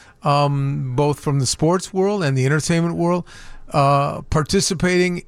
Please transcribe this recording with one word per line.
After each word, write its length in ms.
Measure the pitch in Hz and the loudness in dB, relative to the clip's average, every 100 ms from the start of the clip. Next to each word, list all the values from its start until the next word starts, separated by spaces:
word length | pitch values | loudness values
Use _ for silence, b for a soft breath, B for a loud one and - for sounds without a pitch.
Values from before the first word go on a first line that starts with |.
| B _ | B _
um, 760 | 151 143 143 143 139 143 135 123 | 0 2 2 0 -2 -4 -4 0
both 240 | 147 143 | 0 0
from 200 | - 139 | -2 0
the 80 | 127 | 0
sports 440 | - 156 185 - | 0 2 0 -2
world 320 | 190 196 208 | -2 0 0
and 140 | 151 135 | 0 0
the 80 | 131 | 2
entertainment 500 | 151 - 170 170 165 | 0 0 0 0 0
world, 300 | 170 175 170 B B B - | 0 0 -4 B B B -4
uh, 480 | 160 139 143 143 156 - | 2 4 4 2 -4 -2
participating 920 | 156 143 196 - 170 180 180 180 175 | -2 0 0 0 0 0 2 0 -2